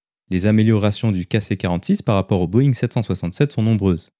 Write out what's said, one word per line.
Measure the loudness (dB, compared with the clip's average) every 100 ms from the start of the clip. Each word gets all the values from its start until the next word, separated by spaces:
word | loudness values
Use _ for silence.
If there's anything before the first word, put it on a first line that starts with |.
| _ _ _
Les | 0 2
améliorations | 4 4 4 2 0 -2
du | -2 -2
K | -4
C | -2 -4
quarante-six | -2 -2 -2 -2
par | 0
rapport | 0 0 0
au | 2
Boeing | 2 2
sept | 0 -2
cent | -4
soixante-sept | -4 -4 -6 -2 -2
sont | 0
nombreuses. | 0 2 2 0 -6 _